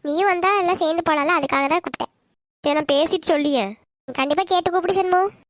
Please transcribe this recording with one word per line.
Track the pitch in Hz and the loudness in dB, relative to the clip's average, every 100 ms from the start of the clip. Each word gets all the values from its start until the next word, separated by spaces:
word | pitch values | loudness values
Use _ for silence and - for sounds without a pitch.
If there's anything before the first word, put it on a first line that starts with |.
நீயும் | 294 311 403 | -4 0 0
வந்தா | 359 370 403 | 2 0 0
எல்லாம் | 349 370 | 0 0
சேர்ந்து | 320 330 339 | 0 0 0
போலாம்ல, | 302 285 349 | 0 0 0
அதுக்காக | 277 269 277 | 0 -2 0
தான் | 339 | -2
கூப்பிட்டேன். | 294 - - _ _ _ _ _ | -4 -10 -10 _ _ _ _ _
சரி, | 294 | -2
நான் | 294 294 | -2 0
பேசிட்டு | 277 320 370 | 0 2 -2
சொல்லியேன். | - 302 294 269 196 214 _ _ - | 0 0 2 0 -2 -8 _ _ -10
கண்டிப்பா | 262 269 294 | -4 0 0
கேட்டு | 381 359 359 | 2 0 2
கூப்பிடு | 359 339 | 0 0
சண்மு. | 381 370 359 392 - | 0 2 2 2 -4